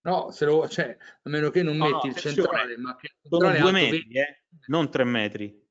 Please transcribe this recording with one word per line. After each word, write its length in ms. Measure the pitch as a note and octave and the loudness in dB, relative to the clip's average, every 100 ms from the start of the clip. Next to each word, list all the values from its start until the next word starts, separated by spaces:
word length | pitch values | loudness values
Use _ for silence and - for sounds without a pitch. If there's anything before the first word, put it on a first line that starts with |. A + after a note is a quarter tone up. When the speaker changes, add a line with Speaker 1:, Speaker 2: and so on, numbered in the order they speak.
Speaker 1:
No, 280 | E3 F3+ - | -2 -2 -4
se 160 | - D3 | -2 2
lo, 220 | D#3 C#3 | 2 0
cioè, 280 | - C#3 - - _ | -4 -6 -8 -20 _
a 40 | - | -6
meno 220 | D3+ D3+ | -2 0
che 140 | F3+ | 0
non 120 | E3+ D3+ | 0 0
Speaker 2:
No, 120 | D3+ | 0
no, 80 | D#3 | 0
Speaker 1:
metti 100 | C3+ | -4
il 60 | B2 | -4
Speaker 2:
attenzione. 320 | D3+ D#3 E3 | -4 0 0
Speaker 1:
centrale, 280 | A2+ A#2+ A#2+ | 0 -4 -8
ma 180 | B2+ B2+ | -12 -12
che 120 | D3 | -18
il 220 | _ C#3+ | _ -2
Speaker 2:
Sono 200 | E3+ F#3 | 2 4
Speaker 1:
centrale 60 | E3 | 4
è 20 | |
Speaker 2:
due 80 | F3+ | 4
Speaker 1:
alto 240 | F#3+ C3+ D#3+ | 4 2 0
Speaker 2:
metri, 180 | A2 | -2
Speaker 1:
venti. 40 | B2+ | -2
Speaker 2:
eh, 240 | C#3+ C#3+ _ E3 - | -2 -4 _ -20 -2
non 240 | D#3+ D3 | 0 0
tre 120 | C#3 B2 | 0 0
metri. 640 | A#2+ G#2 G#2 G#2 - _ | 0 -2 -6 -12 -14 _